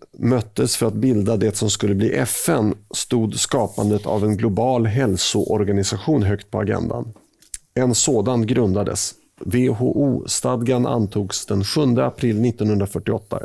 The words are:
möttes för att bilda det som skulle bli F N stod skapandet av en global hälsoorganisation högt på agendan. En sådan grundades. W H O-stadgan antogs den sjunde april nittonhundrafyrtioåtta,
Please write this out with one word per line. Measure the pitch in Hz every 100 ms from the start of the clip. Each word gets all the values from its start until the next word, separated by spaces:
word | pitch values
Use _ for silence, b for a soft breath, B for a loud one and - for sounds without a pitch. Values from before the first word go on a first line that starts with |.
| - -
möttes | 113 123 - - 123 -
för | 113
att |
bilda | 107 131 110 101 113
det | 107 -
som | 107
skulle | - 104 98
bli | 107
F | - 127 - -
N | 151 107 - -
stod | - - 127 110 -
skapandet | - 139 101 - 104 104 -
av | 104
en | 104 101
global | 113 95 123 127 113
hälsoorganisation | 113 131 98 - 104 - 104 101 98 95 107 - 147
högt | 98 101 -
på | 101
agendan. | 101 101 85 120 123 110 _ _ _ - _
En | - 127 113
sådan | - 120 101 123 110
grundades. | 127 107 95 101 - - - _ - -
W | 120 127
H | 110 123 -
O-stadgan | 143 123 - - 127 127 120 123 123
antogs | 120 104 104 95 - -
den | 101
sjunde | 98 156 143 120 131
april | - 123 107
nittonhundrafyrtioåtta, | 120 113 107 104 98 - 101 110 - -